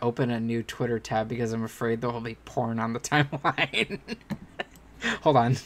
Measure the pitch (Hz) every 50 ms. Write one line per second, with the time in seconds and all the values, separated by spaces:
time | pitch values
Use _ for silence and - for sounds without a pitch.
0 | - 120 117 - 127 120 120 113 113 117 117 117 113 - - - 135 120 120 110
1 | - - 120 110 110 113 123 113 120 110 113 113 113 110 - - 123 117 113 113
2 | 120 120 117 117 113 117 113 - - - - - 120 117 113 113 113 113 117 -
3 | - - 147 151 143 139 - 135 - 113 131 - 160 143 - - - - 196 -
4 | - - 233 - - - - - - - - - - - - - - - - -
5 | - 233 226 - - 165 143 127 117 120 127 - -